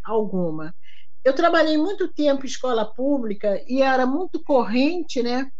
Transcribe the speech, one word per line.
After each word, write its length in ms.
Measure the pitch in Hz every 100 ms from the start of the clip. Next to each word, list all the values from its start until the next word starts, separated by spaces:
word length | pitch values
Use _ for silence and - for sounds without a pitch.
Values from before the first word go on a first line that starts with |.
alguma. 680 | 196 226 202 185 170 156 156 - - - - -
Eu 100 | 262
trabalhei 420 | 277 339 330 311 302
muito 300 | 349 392 370
tempo 320 | - 294 277
em 40 | 262
escola 360 | - 254 226
pública 760 | 214 - 269 277 220 196 208 190 -
e 160 | 262
era 240 | 269 262 254
muito 360 | 294 359 320
corrente, 760 | - 269 196 247 285 359 311 262
né? 280 | 240 247 269